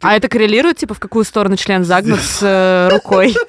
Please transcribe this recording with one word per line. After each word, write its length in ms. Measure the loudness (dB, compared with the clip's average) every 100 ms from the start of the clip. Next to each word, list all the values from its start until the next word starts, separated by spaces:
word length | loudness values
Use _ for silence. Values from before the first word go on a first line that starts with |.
А 120 | 0 0
это 120 | 0
коррелирует, 500 | 0 2 2 2 0
типа, 160 | -6
в 60 | -10
какую 240 | -6 -2
сторону 320 | -2 -2 -2 -2
член 280 | -2 -2
загнут 360 | 0 0 0 -2
с, 200 | -4 -2
э, 460 | 0 2 2 2 2
рукой? 420 | 0 0 2 2 0